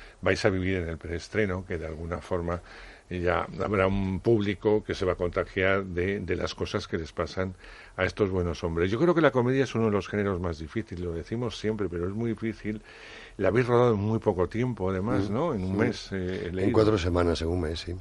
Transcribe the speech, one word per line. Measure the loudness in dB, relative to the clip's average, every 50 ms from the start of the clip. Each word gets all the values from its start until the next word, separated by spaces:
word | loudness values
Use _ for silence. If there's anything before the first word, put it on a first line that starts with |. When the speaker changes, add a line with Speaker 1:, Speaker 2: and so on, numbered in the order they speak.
| -20 -20 -16 -4
Speaker 1:
vais | 0 0 0 4 2
a | 2
vivir | 2 2 0 0 0 0
en | -2 -4
el | -6 -8
preestreno, | -8 -8 -8 -8 -8 -4 -2 0 0 0 0 -4 -4
que | -6 -8 -6
de | -6 -8
alguna | -8 -8 -6 -6 -6 -8
forma | -4 -4 -4 -2 -2 -2 -4 -4 -6 -12 -20 -20 -20 -20 -20 -20 _ _
ya | -6 -2 0 2 2 2 0 -4 -6 -6
habrá | -2 0 2 4 4
un | 4 2 2 0 0 -2 0
público | 4 4 4 4 4 0 -2 0 2 2 2 2 0
que | -2 -4
se | -2 0
va | 0
a | 0
contagiar | 0 -2 -2 0 -2 -4 -2 0 2 2 4 2 2 0
de, | -2 -2 -2 0 0 -2 -2
de | -2 -4 -2
las | -2 -2 -4 -4
cosas | -6 -6 -4 -4 -6 -4 -4
que | -6 -6
les | -6 -6
pasan | -4 -4 -4 -4 -2 -6 -6 -6 -6 -12 -18 -20 -20 -20 -20 -16 -2 -2
a | -2
estos | 0 2 0 0 2
buenos | 2 0 0 0 -2 -4 -4
hombres. | -2 0 2 2 2
Yo | 2 2
creo | 4 4 4
que | 6
la | 6 6
comedia | 6 4 2 2 2 2 0
es | 0 0
uno | 0 2
de | 2
los | 2 0 0 0
géneros | -2 0 0 0 0 0
más | -2 -2 -4 -4
difíciles, | -8 -8 -8 -8 -8 -6 -8 -8 -6
lo | -6
decimos | -6 -6 -6 -6 -6 -4 -4 -6 -6 -4
siempre, | -4 -4 -2 -2 -4 -4
pero | -2 -4 -4 -4
es | -4
muy | -4 -2 -2
difícil. | -4 -4 -4 -6 -6 -6 -6 -6 -6 -6 -10 -16 -20 -20 -20 -18 -18 -18 -18 -18 -6 0
La | 2 4
habéis | 4 4 4 6
rodado | 6 6 6 6 4
en | 2
muy | 2 0 0 2
poco | 2 2 2 2 0 0
tiempo, | 0 -2 -2 -2 -2 -2 -2 -2
además, | 0 0 0 0 0 0 0 0
Speaker 2:
Mm. | 0
Speaker 1:
¿no? | -2 0 0 -2
En | -2 -2
un | -2 2
Speaker 2:
Sí. | 2
Speaker 1:
mes, | 2 2 0 -4 -8 -8 -6
eh, | -4 -4 -4 -4 -4 -4
he | -4
Speaker 2:
En | -2
Speaker 1:
leído. | 0 0 4 6
Speaker 2:
cuatro | 6 6 6 4 4
semanas, | 2 2 4 4 4 4 2 2
en | 0 0
un | 0 0
mes, | 0 -2 -4 -4
sí. | -6 -8 -8 -8